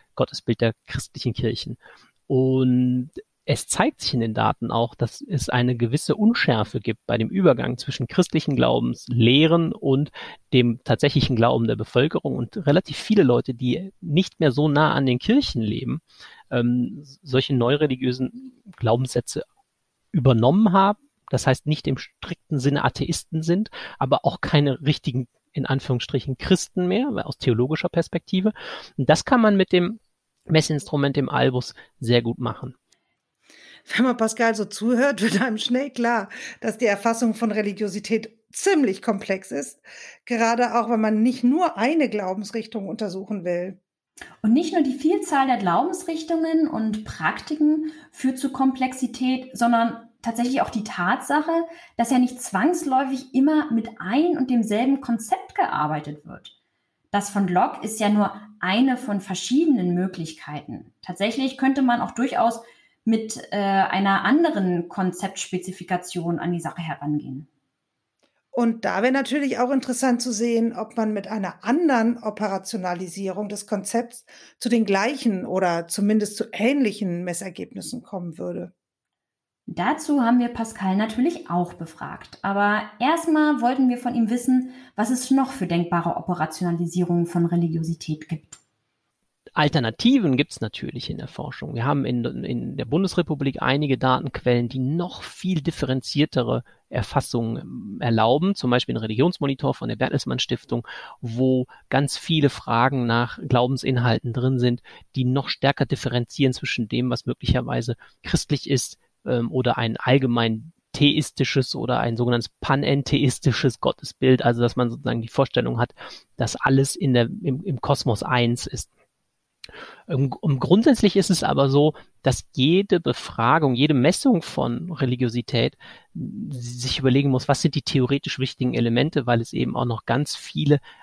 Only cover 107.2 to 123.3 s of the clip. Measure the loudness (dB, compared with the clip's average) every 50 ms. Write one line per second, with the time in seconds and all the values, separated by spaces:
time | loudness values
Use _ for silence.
107.2 | -4 -6 -6 -2 0 2 2 2 0 -2 -4 -4 -2 -4 -6 -8 -10 -20 _ _
108.2 | _ -2 -2 -2 0 -2 -2 -4 0 0 0 0 0 -4 -10 -16 _ _ _ _
109.2 | _ -2 -2 0 -2 0 0 0 0 2 0 0 0 -2 -2 -2 2 4 4 4
110.2 | 4 2 2 2 2 0 0 -2 -6 -12 -20 _ _ _ 0 2 4 4 4 2
111.2 | -2 -2 -2 -2 -2 0 2 0 0 0 -4 -6 -4 -2 0 0 0 0 0 0
112.2 | 0 2 0 0 -2 -6 -12 _ -2 0 0 0 2 2 0 0 0 0 0 2
113.2 | 2 2 0 2 0 0 0 2 0 0 0 0 -2 -2 -2 -2 -8 -16 -8 _
114.2 | 4 4 4 6 4 2 2 4 2 0 2 0 -2 -2 -2 -6 -4 -4 -4 -4
115.2 | -4 -4 0 0 0 0 0 -2 -2 0 -2 -2 -2 -4 -4 -14 -18 -18 -18 -20
116.2 | -20 _ _ -6 -4 -4 -4 -2 0 2 4 4 4 2 0 -2 0 2 4 4
117.2 | 2 2 -2 -6 -4 -4 -4 -4 -4 -6 -6 -4 -2 -2 -2 0 0 -2 -2 -2
118.2 | -2 0 0 2 2 2 0 -2 -4 -8 -8 -10 -10 -12 _ _ _ _ _ _
119.2 | _ _ _ _ _ _ _ _ -20 -20 -18 -18 -18 -18 -20 -20 _ -4 -2 0
120.2 | 0 0 -2 -2 0 0 0 0 4 4 6 6 8 6 6 6 4 4 4 4
121.2 | 2 2 0 0 2 2 2 4 4 4 6 6 4 4 2 -2 -10 _ _ _
122.2 | 0 0 0 0 -4 -8 _ 2 4 4 4 4 4 4 2 2 2 0 -2 -2
123.2 | -6 -10